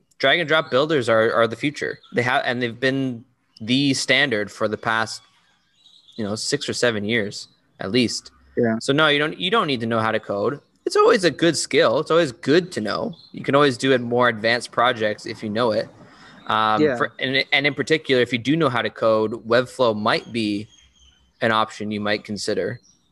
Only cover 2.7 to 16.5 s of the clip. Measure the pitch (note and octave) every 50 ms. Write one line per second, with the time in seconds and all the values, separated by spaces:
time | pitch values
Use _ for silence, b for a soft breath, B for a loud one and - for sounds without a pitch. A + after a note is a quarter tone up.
2.7 | A2+ A#2+ C3 C3 C3 C3+ C3+ C3 B2 A#2 - _ _ _ _ _ _ _ A2 G#2+
3.7 | B2+ C3+ C#3+ C#3 C3 C3+ - - C3 C3 C#3+ C#3+ A2+ G#2 G#2 G2 - - A2+ G#2+
4.7 | G#2+ G#2 - A#2 A2 A2 A2+ G#2+ - - - _ _ _ _ _ _ _ _ _
5.7 | _ _ _ _ _ _ _ - - - A2 G2 G#2 A2 - - - C#3+ - -
6.7 | A2 - - B2 A2+ G#2 G2+ G2+ A#2 A#2 G2+ G#2 - - - - _ _ _ _
7.7 | _ - - F#2+ G2+ B2+ A#2+ G#2 - - - - - _ _ _ _ B2 B2 A2+
8.7 | A2+ A2+ - - C#3 D3 D#3 D3+ D3 C#3+ D3 D#3 F3 - F3+ F#3 G#3 A#3 G3 D#3
9.7 | C3+ A#2 A#2 A2+ A#2 A2+ A2 A2 A2 G#2+ - - G2+ G2+ G#2 A#2 C#3 D3 - _
10.7 | _ _ _ - - G#4 G#4 A4+ A#4 A3 F#3 E3 C3+ - D#3+ E3+ D3+ A#2+ - -
11.7 | - C#3+ E3 B2 A2 C#3 D#3 - D#3+ E3 F3 C#3 A2+ - - B2+ C#3+ F3+ F3 -
12.7 | - - G#2+ G2+ F#2+ E2 - A#3 E3+ - - - - - - - C3+ C#3+ D3 C#3+
13.7 | B2 A#2 - C3+ C3+ B2 A#2+ A#2 A#2+ B2 B2 A#2+ A#2 G#2+ G#2 A2+ A#2+ B2 - -
14.7 | - - A#2 B2+ B2+ A2+ A2 G#2 G#2+ - - G#2+ A2+ - - A2 G2+ A2 B2 A#2
15.7 | G#2+ G#2+ - - - B B B B B B B B B B -